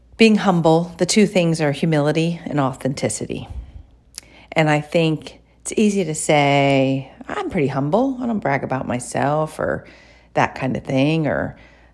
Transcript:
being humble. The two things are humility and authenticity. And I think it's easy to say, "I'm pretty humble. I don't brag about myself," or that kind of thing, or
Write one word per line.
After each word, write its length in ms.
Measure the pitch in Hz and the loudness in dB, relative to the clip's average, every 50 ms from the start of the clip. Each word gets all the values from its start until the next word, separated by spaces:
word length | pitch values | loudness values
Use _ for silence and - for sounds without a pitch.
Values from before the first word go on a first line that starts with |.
| _ _ - - | _ _ 2 4
being 160 | 226 220 214 | 6 6 6
humble. 560 | 196 175 202 180 170 160 165 160 165 175 175 - - | 4 2 2 2 4 4 4 4 4 2 -2 -2 -2
The 80 | 180 | -2
two 200 | 175 - 220 202 | 2 4 4 4
things 360 | 196 - 190 170 165 160 160 | 4 4 2 2 2 2 0
are 100 | 156 147 | 0 -2
humility 680 | 147 - - 165 160 147 143 151 156 160 165 170 170 165 - | 0 0 0 2 2 2 2 2 2 2 0 0 -2 -4 -8
and 160 | - - 147 | -4 -2 -2
authenticity. 880 | 135 131 135 - - 131 - - - - - - 117 - - - - - - - - - - - - _ _ _ _ _ - - - - - - - - | -2 -2 -2 -4 -4 -6 -4 -4 -4 -4 -4 -6 -6 -8 -8 -8 -10 -10 -12 -14 -14 -16 -18 -20 -20 _ _ _ _ _ -20 -20 -20 -20 -20 -20 -20 -4
And 160 | - 165 156 151 | 0 2 2 4
I 140 | 151 147 | 2 0
think 580 | 151 - - 170 165 160 156 156 - - - - _ _ _ _ | 0 0 0 0 2 2 0 -2 -6 -12 -20 -20 _ _ _ _
it's 100 | - - - - | -14 -4 0 2
easy 260 | 214 208 196 196 175 | 2 2 2 0 -2
to 100 | 156 156 | -4 -4
say, 960 | - - - 156 147 143 139 139 143 139 139 139 135 135 131 135 135 135 - - - - | -4 0 2 2 4 4 4 4 4 4 4 4 4 2 2 0 -2 -4 -8 -16 -18 -14
"I'm 220 | - - 415 381 339 | -10 -8 -6 -6 -4
pretty 200 | 175 151 139 131 | -2 -2 -2 0
humble. 500 | 131 135 139 151 175 220 269 277 254 247 | -2 -2 -2 0 0 0 0 0 -2 -4
I 60 | 254 | -4
don't 140 | - 220 202 | -4 -4 -2
brag 220 | - 143 139 135 | -2 -2 -2 -2
about 240 | - - 131 - - | -2 -4 -6 -6 -4
myself," 720 | - 117 123 - - - - 127 139 151 156 156 151 - - | -4 -6 -6 -6 -6 -4 -2 0 0 0 -2 -2 -4 -6 -6
or 280 | - - - - - - - - - - - - _ _ - | -4 -4 -4 -4 -8 -12 -20 -20 -20 -20 -20 -20 _ _ -2
that 200 | 151 123 - - | 0 0 0 -2
kind 220 | - 135 131 - | -4 -6 -4 -4
of 80 | - - | -6 -6
thing, 420 | - 135 131 139 151 160 165 151 | -2 0 0 2 2 0 0 0
or 300 | 131 85 69 - - - - - - _ _ _ _ | -2 -2 -2 -4 -6 -8 -14 -20 -20 _ _ _ _